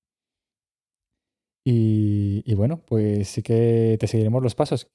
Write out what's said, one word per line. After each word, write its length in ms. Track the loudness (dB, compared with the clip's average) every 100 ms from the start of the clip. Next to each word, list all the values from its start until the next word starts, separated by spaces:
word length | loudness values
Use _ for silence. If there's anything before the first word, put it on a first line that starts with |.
| _ _ _ _ _ _ _ _ _ _ _ _ _ _ _ _ 0
Y, 760 | 2 2 2 0 0 -2 -2 -2
y 80 |
bueno, 260 | 0 0 -2 -4
pues 420 | -2 0 -2 -4
sí 140 | -6
que 540 | -2 2 2 2 2 0
te 60 | 0
seguiremos 360 | 0 0 0
los 120 | -2
pasos. 360 | -2 -2 -4 -6